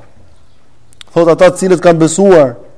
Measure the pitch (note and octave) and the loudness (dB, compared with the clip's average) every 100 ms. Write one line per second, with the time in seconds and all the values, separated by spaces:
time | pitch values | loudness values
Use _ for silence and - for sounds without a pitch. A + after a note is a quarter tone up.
0 | - - - - - - - - - - | -20 -20 -20 -20 -20 -20 -20 -20 -20 -20
1 | - E3+ E3+ D#3 F3+ - F#3+ F3 F3 E3 | -8 -2 -2 2 0 0 -4 -2 0 0
2 | D#3+ E3+ G3 F3 C3+ A#2 - | -2 0 2 2 0 -4 -20